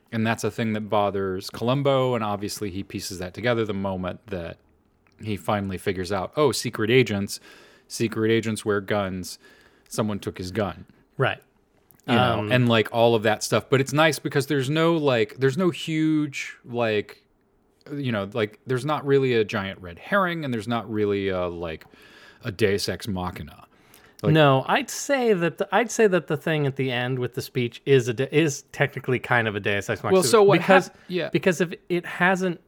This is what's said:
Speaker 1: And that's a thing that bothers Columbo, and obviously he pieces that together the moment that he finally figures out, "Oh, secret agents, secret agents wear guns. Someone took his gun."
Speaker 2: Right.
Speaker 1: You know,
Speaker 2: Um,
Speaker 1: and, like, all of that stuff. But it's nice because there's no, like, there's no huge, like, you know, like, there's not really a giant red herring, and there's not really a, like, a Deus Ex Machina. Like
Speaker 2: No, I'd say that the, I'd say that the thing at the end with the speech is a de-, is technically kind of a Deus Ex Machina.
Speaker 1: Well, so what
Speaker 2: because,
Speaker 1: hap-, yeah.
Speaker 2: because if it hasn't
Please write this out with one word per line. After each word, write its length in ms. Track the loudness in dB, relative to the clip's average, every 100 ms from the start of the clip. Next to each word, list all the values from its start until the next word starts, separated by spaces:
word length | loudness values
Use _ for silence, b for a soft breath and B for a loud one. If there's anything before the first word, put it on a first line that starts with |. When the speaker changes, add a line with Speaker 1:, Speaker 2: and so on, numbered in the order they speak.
| _
Speaker 1:
And 140 | -2 0
that's 180 | 0
a 80 | -2
thing 220 | -2 -2
that 160 | -4 0
bothers 600 | 0 2 0 -4 -4 -8
Columbo, 680 | -6 -2 0 2 2 2 0
and 80 |
obviously 460 | -2 -4 -6 -6 -6
he 120 | -6
pieces 360 | -8 -8 -8 -10
that 140 | -10
together 300 | -4 -2 0 -2
the 80 |
moment 520 | -2 -4 -4 -6 -10 -10
that 300 | -8 -8 -14 _ _ _ _ _ -14
he 140 | -8 -6
finally 400 | -2 -2 -2 -6
figures 340 | -4 -4 -4
out, 200 | -4 -4 0
"Oh, 140 | 0
secret 380 | 0 -4 -2 2
agents, 500 | 4 4 0 -4 -8 B B B B B
secret 440 | -4 -4 0 2
agents 340 | 2 0 -4 -2
wear 140 | -2
guns. 580 | 0 -2 -2 -6 -10 -14 b b b b b
Someone 300 | -4 -4 -4
took 180 | -8 -10
his 140 | -8
gun." 340 | -4 -4 -6 -16 _ _ -4
Speaker 2:
Right. 220 | -2 -4 _ _ _ _ _ _ 0
Speaker 1:
You 80 | 2
know, 240 | 2 0
Speaker 2:
Um, 120 | 2
Speaker 1:
and, 160 | 2 4
like, 180 | 4 4
all 220 | 4 4
of 100 | 4
that 200 | 2 0
stuff. 260 | 0 -2 2
But 100 | 0
it's 120 | 2
nice 240 | 2 2 2
because 300 | -2 -2 0
there's 220 | -2 0
no, 240 | 2 2 2
like, 400 | 2 2 0 0
there's 200 | 0 2
no 120 | 0
huge, 840 | -2 -4 -2 0 0 -2 -6 -12 -14 -8
like, 580 | -2 0 0 -2 -10 _ _ _ _ _ _ -14
you 180 | -8 -4
know, 180 | -2 -2
like, 260 | -2 -4 -4 -6
there's 200 | -4 -2
not 200 | -2 2
really 280 | 4 4 2
a 80 |
giant 360 | 0 -2 -6 -8
red 180 | -14 -14
herring, 440 | -2 0 0 -2 -4
and 80 |
there's 140 | -6 -4
not 220 | -4 -2
really 360 | 0 0 0 -2
a, 180 | -2 -4
like, 380 | -6 -8 -10 -14 B B B B B
a 80 | -10
Deus 380 | 0 2 2 -2
Ex 180 | -6 -6
Machina. 580 | -6 -6 -8 -14 -18 -20 b b b b b
Like 100 | 4
Speaker 2:
No, 300 | 6 6 6 2
I'd 200 | -2 -2
say 420 | -8 -2 0 2
that 240 | 2 0 -2
the, 100 | -2
I'd 180 | 0 0
say 160 | 2 4
that 220 | 4 0
the 100 | -4
thing 300 | -2 0 0
at 80 | -2
the 160 | -2
end 260 | -2 -2 -2
with 160 | -4
the 80 | -6
speech 400 | -6 -4 -4 -2 4
is 200 | 4 4
a 60 |
de-, 180 | -2 0 2
is 280 | 0 -2 -6
technically 460 | -2 -2 -2 -4 -4
kind 300 | 0 2 2
of 80 | -2
a 40 |
Deus 300 | -2 -2 -2
Ex 140 | -4
Machina. 100 | 2
Speaker 1:
Well, 80 | 2
so 200 | 4 6
what 160 | 8 6
Speaker 2:
because, 280 | 6 4 4
Speaker 1:
hap-, 80 | -8 B
yeah. 220 | -6 -2
Speaker 2:
because 260 | 0 0 2
if 140 | 0 -4 -6
it 160 | -4 -4
hasn't 560 | 0 2 2 0 -4